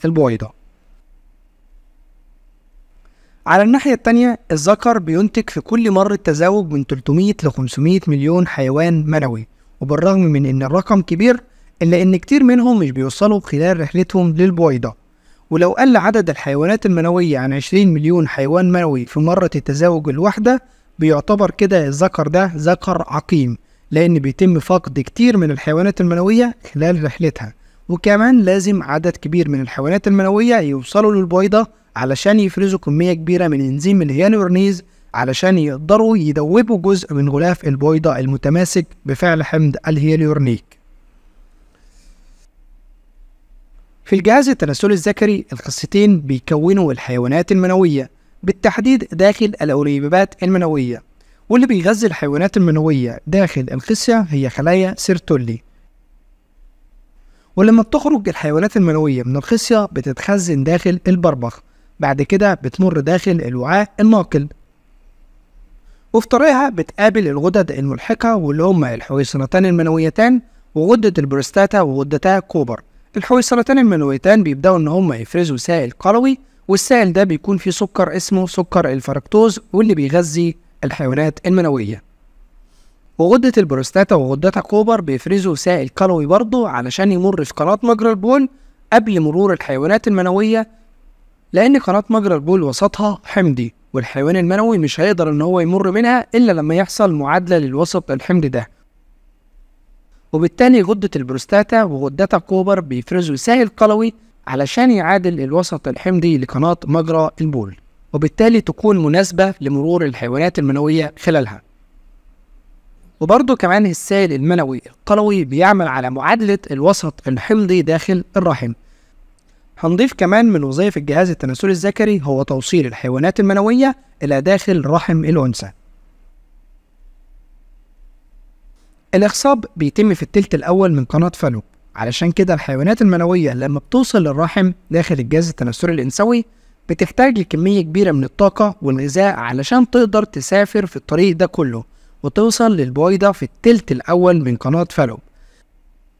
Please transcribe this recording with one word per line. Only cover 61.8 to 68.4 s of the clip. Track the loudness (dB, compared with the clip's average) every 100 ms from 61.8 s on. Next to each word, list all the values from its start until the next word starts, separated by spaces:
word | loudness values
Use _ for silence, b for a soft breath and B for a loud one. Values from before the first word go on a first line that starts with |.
| _ _
بعد | -4 -2
كده | 0 2 2
بتمر | 0 -6 -2 0 0
داخل | 0 0 0 -2 -2
الوعاء | -6 -2 -2 -2 2
الناقل، | 4 4 2 -4 -4 -12 _ _ _ _ -20 _ _ _ _ -20 -20 -20 -20 -20 _
وفي | -2 0
طريقها | 2 2 2 0
بتقابل | -4 -8 0 0 0 -2
الغدد | -2 0 0 -2
الملحقة | -4 -6 -6 -6 -4 -2
واللي | -2